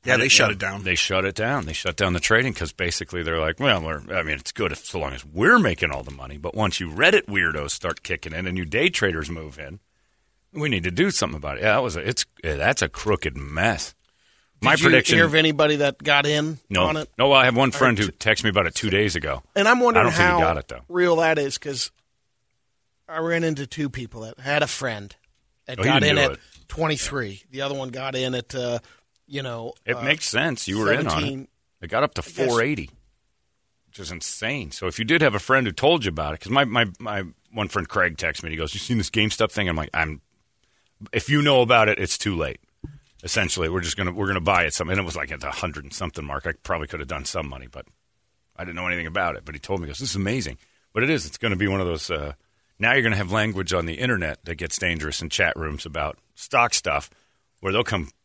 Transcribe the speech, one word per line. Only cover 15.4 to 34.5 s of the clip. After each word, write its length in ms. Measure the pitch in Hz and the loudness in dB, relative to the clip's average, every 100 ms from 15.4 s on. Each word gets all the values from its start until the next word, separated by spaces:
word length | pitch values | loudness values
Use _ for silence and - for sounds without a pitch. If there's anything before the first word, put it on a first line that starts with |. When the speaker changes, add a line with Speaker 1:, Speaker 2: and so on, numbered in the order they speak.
| 160 147 151 147 | 4 4 4 4
Speaker 3:
that 260 | 143 135 | 2 0
got 220 | 147 143 | 2 4
in 340 | 143 151 151 151 _ | 4 0 0 -6 _
Speaker 2:
No. 140 | 95 | 2
Speaker 3:
on 120 | 92 156 | 2 0
it? 140 | 151 - | -6 2
Speaker 2:
No, 100 | 135 | 6
well, 100 | 135 | 6
I 60 | |
have 100 | 127 117 | 6 6
one 120 | 135 | 2
Speaker 3:
Or 40 | |
Speaker 2:
friend 220 | - 131 | 4 4
Speaker 3:
t- 100 | 104 | 4
Speaker 2:
who 60 | 101 | 0
texted 340 | - 110 107 | 0 2 2
me 40 | 110 | 2
about 160 | 98 85 | 2 2
it 80 | |
two 140 | - 110 | -2 0
days 260 | 95 104 | 2 2
ago. 280 | 87 76 64 _ | 0 -4 -6 _
Speaker 3:
And 140 | 196 208 | 0 4
I'm 120 | 240 | 6
wondering 260 | 240 226 110 | 6 6 4
Speaker 2:
I 20 | |
don't 80 | 160 | 6
think 80 | 175 | 4
he 60 | |
Speaker 3:
how 60 | 175 | 4
Speaker 2:
got 160 | 165 73 | 2 0
it, 120 | - | -6
though. 120 | 60 - | -14 -6
Speaker 3:
real 280 | 175 180 165 | 2 4 4
that 220 | 165 156 | 4 2
is 200 | 139 - | 0 -4
'cause 320 | 151 131 - _ _ _ _ _ _ _ _ _ _ _ - | -8 -6 -6 _ _ _ _ _ _ _ _ _ _ _ -10
I 100 | 160 | -4
ran 260 | 165 170 | 0 2
into 220 | 165 143 139 | 0 -2 -6
two 220 | - 143 | -4 -4
people 320 | 131 117 113 | -4 -12 -12
that 160 | 110 - | -14 -10
had 220 | 131 147 | 0 2
a 40 | 147 | 2
friend 480 | - 131 107 101 - _ _ _ _ - | 0 -4 -4 -10 -20 _ _ _ _ -14
that 120 | 123 | -2
Speaker 2:
Oh, 40 | |
he 60 | 117 | 2
Speaker 3:
got 120 | 135 | 4
Speaker 2:
didn't 160 | 147 147 | 4 4
Speaker 3:
in 60 | |
Speaker 2:
do 80 | 135 | 2
Speaker 3:
at 0 | |
Speaker 2:
it. 80 | - _ - - | 0 _ -20 -14
Speaker 3:
twenty-three. 760 | 151 156 147 - 139 107 98 _ | -4 -2 0 -2 -4 -6 -10 _
The 100 | 131 | -8
other 120 | 139 | -6
one 160 | 139 131 | -4 -6
got 240 | 127 135 | -6 -6
in 200 | 127 127 | -4 -2
at, 200 | 127 - | -4 -6
uh, 240 | 131 123 117 _ _ _ _ _ | -6 -4 -4 _ _ _ _ _
you 160 | 143 | -10
know, 320 | 131 117 113 - | -8 -8 -10 -10
Speaker 2:
It 120 | - 123 | -6 -2
Speaker 3:
uh, 60 | |
Speaker 2:
makes 240 | 127 156 - | 0 -2 0
sense. 400 | 113 160 123 - | 0 0 -2 -4
You 120 | 101 | 0
were 140 | 104 | 2
in 80 | 117 | 2
on 60 | - | 0
it. 40 | |
Speaker 3:
seventeen. 380 | 80 104 135 - _ _ _ | -2 -2 -6 -12 _ _ _
Speaker 2:
It 60 | 85 | -4
got 120 | 107 | 0
up 120 | 143 | 0
to 80 | - | -2
Speaker 3:
Yes. 240 | - - 135 | -8 -4 0
Speaker 2:
four 140 | 117 | 2
eighty, 280 | 123 139 69 _ _ _ _ _ _ _ _ _ _ | 2 -2 -8 _ _ _ _ _ _ _ _ _ _
which 100 | - | -14
is 120 | 85 | -12
insane. 600 | 87 - - 113 | -8 -8 -6 -4